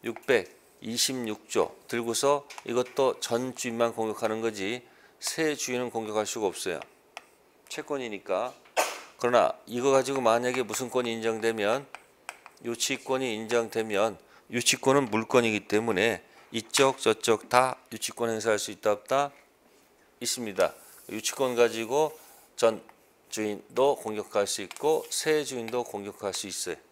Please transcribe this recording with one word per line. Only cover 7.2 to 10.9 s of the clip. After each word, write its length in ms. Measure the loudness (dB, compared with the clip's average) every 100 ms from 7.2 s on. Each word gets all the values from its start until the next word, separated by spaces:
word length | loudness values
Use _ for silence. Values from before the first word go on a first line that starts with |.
| -20 _ _ _ -14
채권이니까. 880 | -12 -6 -6 -4 -8 -4 -4 -4 -10 -6 -2 -2 -4 -16 -2
그러나 340 | 4 6 6 2 -8
이거 260 | -2 4
가지고 300 | 4 2 2
만약에 420 | 4 4 2 -2
무슨 260 | -2 -4
권이 220 | -2